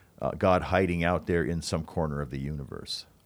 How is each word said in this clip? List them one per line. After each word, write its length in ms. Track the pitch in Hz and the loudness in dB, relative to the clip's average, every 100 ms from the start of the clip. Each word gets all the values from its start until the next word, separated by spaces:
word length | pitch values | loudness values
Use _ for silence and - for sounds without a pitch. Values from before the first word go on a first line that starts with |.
| _ - | _ -6
uh, 120 | - | -4
God 300 | 80 98 92 | 2 4 4
hiding 420 | 76 92 95 85 | 4 4 4 2
out 240 | 85 87 - | 2 2 2
there 160 | 85 | 0
in 180 | 71 85 | 2 -2
some 220 | - 87 | -2 -4
corner 360 | - - 78 73 | -2 -2 -2 -2
of 100 | 69 | -6
the 100 | 67 | -6
universe. 640 | 69 76 67 50 - - - _ | -6 -6 -8 -12 -10 -10 -12 _